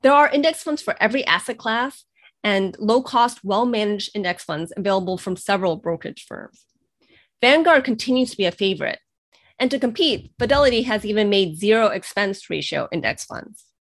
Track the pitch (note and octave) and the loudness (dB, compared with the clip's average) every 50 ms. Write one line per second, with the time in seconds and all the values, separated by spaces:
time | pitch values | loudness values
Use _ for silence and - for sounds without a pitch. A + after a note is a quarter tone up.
0 | - C4 C#4+ C#4+ D4 C#4+ - C#4+ C#4+ D#4+ D#4+ - - E4 D4+ D4 - - - - | 4 6 6 6 6 4 4 2 2 0 0 -2 -6 -6 -6 -6 -4 -6 -2 0
1 | - A3 A3+ C4+ - - E3 F3+ - - A#3+ A#3 - A3+ A3 A#3 B3 C#4 - - | 0 0 0 -2 0 2 0 0 0 -6 -10 -6 -4 -4 -2 -2 -2 -4 -8 -14
2 | _ _ _ _ _ - _ _ - G#3 G3+ G3 F#3+ F#3 F3 - G#3+ G#3 A3+ B3+ | _ _ _ _ _ -20 _ _ -2 0 0 0 0 -2 -4 -4 -2 2 2 2
3 | B3+ - - A#3 A#3+ A#3+ A#3+ - - F#3+ G3+ G#3 A#3+ B3 A#3+ G#3+ G#3+ G#3 G#3 G3+ | 0 0 0 2 2 2 0 -6 -4 -2 0 0 2 0 0 0 0 -2 -2 -4
4 | G3+ - _ G#3+ G3 F3+ F3 - - - D#3+ D3+ E3 E3+ - - F#3 G3+ G3 G3 | -6 -8 _ -4 -4 -4 -4 -6 -6 -8 -6 -6 -6 -8 -8 -6 -2 0 0 0
5 | F#3 F3+ F#3 F3+ - G3+ F#3 - - - G3+ G3 F#3 F#3 D#3+ - - E3+ - E3 | 0 -2 -6 -6 -4 -6 -8 -6 -2 -2 -2 0 0 -2 -2 -2 -4 -6 -6 -6
6 | - - - - - _ - - - - _ _ _ _ _ _ _ _ _ _ | -8 -12 -14 -14 -18 _ -16 -16 -16 -16 _ _ _ _ _ _ _ _ _ _
7 | _ _ _ _ _ _ _ _ - B3 C#4 D#4+ E4 F4 E4 C#4+ C4 C4+ A#3 A3+ | _ _ _ _ _ _ _ _ 4 4 6 6 6 6 4 4 4 0 -4 -4
8 | - B3 B3+ B3+ B3+ A#3+ - - G3 F3 F3+ - G3+ F#3+ F#3+ D3+ D3+ - - - | -2 -2 0 0 0 -2 -2 -2 -2 -2 -2 -2 -2 -2 -2 -2 -4 -6 -6 -8
9 | _ _ _ _ _ _ _ _ _ _ _ _ B3+ B3+ C4+ C4+ - A#3+ A3+ - | _ _ _ _ _ _ _ _ _ _ _ _ -2 -2 0 0 -2 -2 0 0
10 | E4+ D#4 A#3+ - - - _ _ A#3+ A3+ C#4 C#4+ C#4+ C4+ A#3+ A3+ A#3+ B3 G#3+ G#3+ | 0 0 0 -2 -6 -14 _ _ 0 0 4 4 4 4 4 2 0 0 -2 -2
11 | G#3 G#3 G#3+ G#3+ G#3+ G3+ G3+ G3 F#3+ F3 D#3 D#3+ F#3+ G3+ A3 A3+ A3+ G#3 - F#3+ | -2 -2 0 2 2 2 4 2 2 0 -2 -2 2 2 4 4 4 2 0 -2
12 | F#3+ - - G3 G3+ G3 G3+ G3+ - - F3 D#3 C#3+ - - D3 B2 - - E3 | -8 -6 -4 -2 -2 -2 -4 -8 -8 -8 -6 -6 -6 -4 -4 -4 -4 -4 -6 -4
13 | - A2 - - - - - - - - G#3+ - _ _ _ _ | -4 -4 -4 -4 -10 -12 -12 -14 -14 -16 -20 -20 _ _ _ _